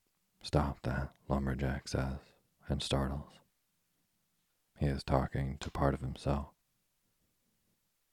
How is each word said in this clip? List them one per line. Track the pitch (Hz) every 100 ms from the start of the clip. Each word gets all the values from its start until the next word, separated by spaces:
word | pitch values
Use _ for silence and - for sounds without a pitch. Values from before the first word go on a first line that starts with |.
| _ _ _ _
"Stop | - 78 69 65
that," | - 62 69 - -
Lumberjack | 67 67 65 67 69 -
says, | 67 65 65 - _ _ _ -
and | 76
startles. | - - 67 71 73 - _ _ _ _ _ _ _ _ _ _ _ _ _ -
He | 73
is | 69
talking | - 65 64 - 67 65
to | -
part | - 69
of | 67
himself. | 65 - 69 71 71 _ _ _ _ _ _ _ _ _ _ _ _ _ _ _ _